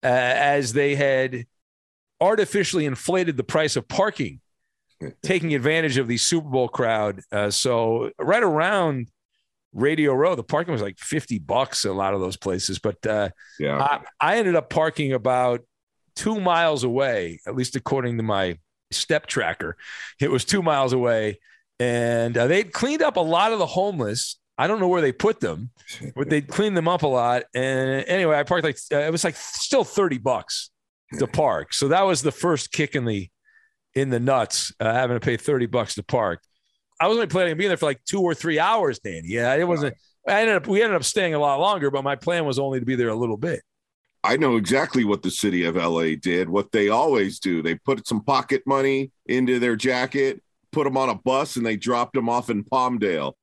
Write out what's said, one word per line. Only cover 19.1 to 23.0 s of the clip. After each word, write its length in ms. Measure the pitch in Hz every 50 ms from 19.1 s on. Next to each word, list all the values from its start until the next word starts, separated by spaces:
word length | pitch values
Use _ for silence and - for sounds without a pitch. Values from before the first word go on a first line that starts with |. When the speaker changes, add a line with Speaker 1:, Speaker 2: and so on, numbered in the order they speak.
| 160 151 -
Speaker 1:
tracker. 500 | - - 131 107 85 85 - - 80 82 _ - - - - - - - _
It 100 | 135 143
was 160 | - 127 -
two 160 | - - 202
miles 320 | 175 165 151 139 135 127 127
away. 460 | 127 120 120 117 110 107 104 101 - _ _ - _ _ _ _ _
And, 580 | 120 123 120 120 120 117 120 117 117 117 117
uh, 100 | 117 117
they'd 240 | 131 165 196 220 175
cleaned 300 | - - 226 262 294 311